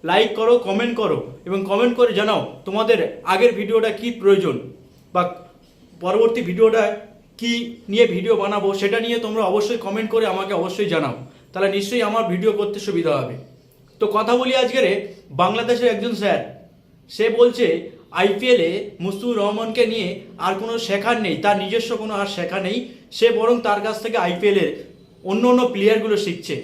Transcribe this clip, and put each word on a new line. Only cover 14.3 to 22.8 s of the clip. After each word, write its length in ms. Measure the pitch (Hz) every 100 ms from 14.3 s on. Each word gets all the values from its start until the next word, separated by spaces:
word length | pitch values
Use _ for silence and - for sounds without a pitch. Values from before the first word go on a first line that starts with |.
| 247
বলি 120 | 254 262
আজকের 240 | 240 254 185 202 - - - 135
বাংলাদেশের 500 | 185 220 240 240 240
একজন 180 | 202 240 202
স্যার, 200 | 202 156 - - - _ _ _ _
সে 160 | - 220 226
বলছে 280 | 240 240 196 151 - - - 170
আইপিএলে 500 | 202 190 254 247 170 196 214 -
মুস্তুর 340 | 180 196 240 220
রহমানকে 420 | 202 214 226 233 220
নিয়ে 160 | 226 180 175 - - 175
আর 60 | 196
কোনো 140 | 226 233 -
শেখার 300 | 202 208 240
নেই, 120 | 202 156
তার 120 | 202 202
নিজস্ব 280 | 190 226 226 240
কোনো 100 | 214 202
আর 80 | 196 180
শেখা 220 | 170 185 185
নেই। 100 | 233